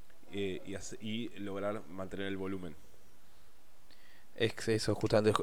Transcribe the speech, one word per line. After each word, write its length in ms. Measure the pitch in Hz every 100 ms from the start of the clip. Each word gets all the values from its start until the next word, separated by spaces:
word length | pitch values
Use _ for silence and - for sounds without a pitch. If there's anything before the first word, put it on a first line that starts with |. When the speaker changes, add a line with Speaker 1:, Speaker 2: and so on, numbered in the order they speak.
| - - -
Speaker 1:
Eh, 280 | 101 98 90 -
y 80 |
hace-, 240 | 95 - -
y 280 | 110 110 113 95
lograr 440 | 101 98 101 107 101
mantener 380 | 92 95 98 98
el 100 | 95
volumen. 380 | 95 98 87 73 - - - - - - - - - - - - - - -
Speaker 2:
Es 180 | - 113
que 200 | - -
eso, 200 | 110 -
justamente, 440 | 104 - 110 107 104